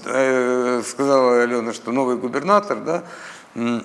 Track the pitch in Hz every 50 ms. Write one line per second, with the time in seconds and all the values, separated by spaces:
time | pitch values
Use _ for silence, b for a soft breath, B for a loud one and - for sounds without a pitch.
0 | - - 123 131 135 131 131 127 123 123 127 127 123 123 123 120 110 - - -
1 | 139 139 139 135 127 123 123 120 120 120 123 120 110 117 110 - - 117 120 135
2 | 135 123 123 120 123 123 123 143 143 190 202 202 202 - 127 107 92 - - 175
3 | - B B B B B B B B B - 113 117 117 120 113